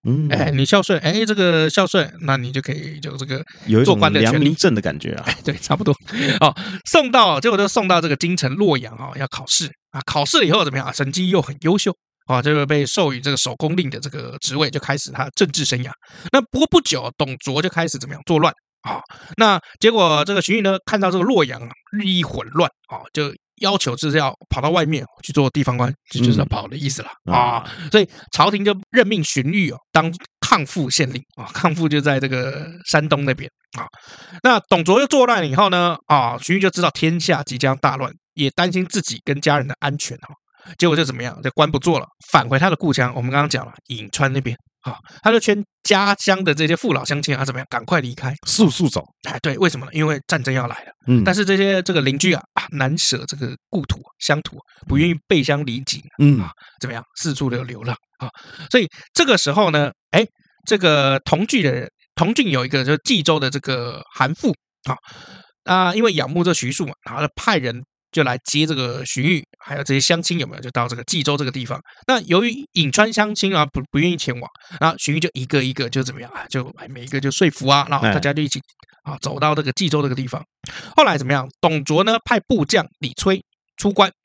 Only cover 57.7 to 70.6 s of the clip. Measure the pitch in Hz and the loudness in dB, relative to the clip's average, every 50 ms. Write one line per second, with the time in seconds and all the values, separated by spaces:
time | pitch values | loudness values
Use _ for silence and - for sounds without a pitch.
57.7 | 123 101 117 127 113 - _ _ _ _ 131 120 _ - - - - - 156 - | -12 -8 -6 -8 -8 -8 _ _ _ _ -12 -12 _ -16 -20 -20 -18 -18 -6 0
58.7 | - 247 196 147 - - - _ _ - 339 269 226 170 - 143 143 208 208 175 | 2 2 2 0 -6 -18 -20 _ _ 0 4 4 4 2 2 0 2 2 2 4
59.7 | 151 151 147 135 - _ _ _ - 175 220 - _ _ _ _ _ _ _ - | 4 2 0 0 -4 _ _ _ 2 2 2 0 _ _ _ _ _ _ _ 0
60.7 | - 202 180 165 151 143 139 135 135 131 _ - 160 156 202 - - 240 165 139 | 0 4 4 4 4 4 4 2 0 0 _ 0 0 0 2 0 0 2 2 0
61.7 | 135 127 - - _ _ _ _ _ - 170 190 233 - 269 196 143 127 123 127 | -2 -2 -6 -12 _ _ _ _ _ 0 0 2 2 0 0 2 0 -2 -2 -2
62.7 | 139 135 127 131 151 147 _ - 254 190 143 170 156 156 139 131 135 143 - 139 | -2 -2 0 0 -2 -2 _ -2 -2 0 2 0 0 0 -2 -4 -4 -6 -6 -4
63.7 | 131 123 120 123 - - - _ - - 131 131 170 - - 247 156 _ _ _ | -6 -6 -6 -8 -12 -14 -18 _ -2 -2 -2 -2 -2 -2 -2 -2 -2 _ _ _
64.7 | _ _ _ 139 127 - _ - - - - - - - - _ _ _ _ - | _ _ _ -8 -8 -8 _ -20 -20 -20 -20 -20 -20 -20 -20 _ _ _ _ 0
65.7 | 185 185 185 175 180 220 233 226 185 151 131 135 147 170 175 180 170 - 123 123 | 2 2 2 0 0 2 0 2 2 0 -4 -2 -2 0 2 2 0 0 -2 -4
66.7 | - - 180 143 147 _ _ - 120 139 147 151 _ - - 226 214 160 123 120 | -4 -4 -4 -6 -8 _ _ -12 -6 -6 -6 -6 _ -4 -2 0 0 0 -2 -4
67.7 | 113 123 135 _ _ _ _ _ - 160 147 131 123 131 _ - - 147 156 156 | -8 -8 -14 _ _ _ _ _ -2 0 0 0 -2 -4 _ -2 0 0 0 0
68.7 | 156 135 127 120 120 139 127 - - 127 127 165 185 151 - _ - _ - - | 0 -4 -4 -6 -6 -8 -8 -6 -4 -2 0 0 0 0 -4 _ -20 _ -14 -12
69.7 | 147 143 139 - 135 139 - - 170 170 170 - 175 170 131 - - 95 | -10 -8 -2 0 0 2 2 2 0 0 0 -2 -2 -4 -6 -8 -10 -14